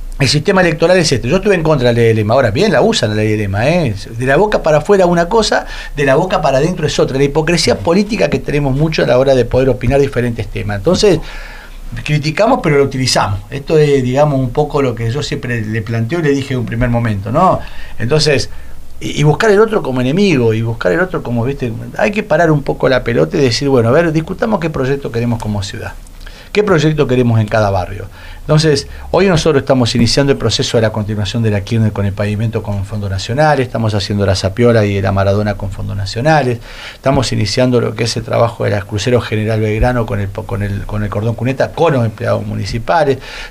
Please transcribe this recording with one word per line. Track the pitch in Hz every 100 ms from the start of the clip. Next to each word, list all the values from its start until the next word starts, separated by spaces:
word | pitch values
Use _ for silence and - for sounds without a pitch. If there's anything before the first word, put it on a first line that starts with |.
| - -
el | 131
sistema | 151 - 190
electoral | 175 160 165 185
es | 165
este, | 120 117
yo | 185
estuve | 202
en | 185
contra | 156 147 120
de |
la | 117
ley | 113
de |
lema. | 110 104
Ahora, | 127 120
bien | 110 208
la | 139
usan | 196 226 110
la | 107
ley | 107
de | 107
lema, | 101 98 127
¿eh? | 180 139 95 - 117
De |
la | 127 143
boca | 214 -
para | 160 151
afuera | 151 202
una | 175 175 170
cosa, | 226 214 - - - -
de | 147
la | 143
boca | 165 185 196
para | 143 135
adentro | 160 180 151
es | -
otra. | 139 131
La |
hipocresía | 143 151 156 170 - -
política | 170 175 208 208 170
que | 135
tenemos | - 143 143
mucho | 131 160 156
a | -
la | 127
hora | 139
de | 135
poder | 113 131 131
opinar | 120 120 139
diferentes | 139 131 120 113 104
temas. | 107 98 101
Entonces, | 98 185 208 160 - - - - - - - -
criticamos, | - 151 151 156 220 269
pero | 165 143
lo |
utilizamos. | 139 131 127 156 135 98 -
Esto | 131 - 160
es, | 147 139
digamos, | 123 127 151 135
un | 123
poco | 147 151 143
lo | 131
que | 110 113
yo | 139
siempre | - 131 123 117
le | 107 113
planteo | 104 113 113 170
y |
le | 151
dije | 139 131
en | 127
un | 113
primer | 117 123
momento, | 120 120 104 101
¿no? | 139 185 - - - - -
Entonces, | 123 156 156 135 - - - - - -
y, | 127 -
y |
buscar | 147 147 226
el | 202
otro | 220 208
como | 135 127
enemigo, | 123 170 202 139 117
y | 110
buscar | 117 113 180
el | 170
otro | 180 165
como, | 123 120
¿viste? | 117 139 123 113 120 -
Hay | 110
que | 214
parar | - 156 170
un | 151
poco | - - 143
la | 127
pelota | - 120 156 165
y |
decir, | 131 113 139
bueno, | 131 113
a |
ver, | 143 175
discutamos | 156 160 190 226 208
qué | 165
proyecto | 151 131 139 120
queremos | 117 120 117
como | 110 101
ciudad. | 95 107 95 - - - - - -
¿Qué | 208
proyecto | 196 165 151 151 135
queremos | 127 123 110
en | 107
cada | 113 104
barrio? | 95 90 92 98 - - -
Entonces, | - 156 160 143 - - -
hoy | 165 196
nosotros | 160 165 139
estamos | - 131 117
iniciando | 120 117 - 139
el | 123
proceso | 123 - 127 120
de |
la | 110
continuación | 110 104 104 101 120
de | 110
la | 101
Kirchner | 98 113 110
con | 101
el | 101
pavimento | 95 104 104 113 110
con | 107 101
Fondo | 98 110 101
Nacional, | 95 - 127 156 139
estamos | 123 120 113
haciendo | 104 - 101 98
la |
Zapiola | 95 95 98 120 117
y | 104 98
la | 98
Maradona | 98 98 101 104
con | 98 98
fondos | - 101 98
nacionales, | 98 117 151 156 123 113 - - -
estamos | - 135 139 120
iniciando | 123 101 - 127 123
lo | 117
que | 107
es | 120 120
el |
trabajo | 113 113 117 113
de | 113
las | 104
cruceros | 98 104 127 123
General | - 107 107 110
Belgrano | 110 110 123 123
con | 113 104
el, | 101
con | 101 95 101
el, | 101 101
con | - 104
el | 104
cordón | 101 110 113
cuneta, | 120 135 123
con | - 165
los | 135
empleados | 113 107 110 107
municipales, | 104 107 98 120 - 170 143 135 - - -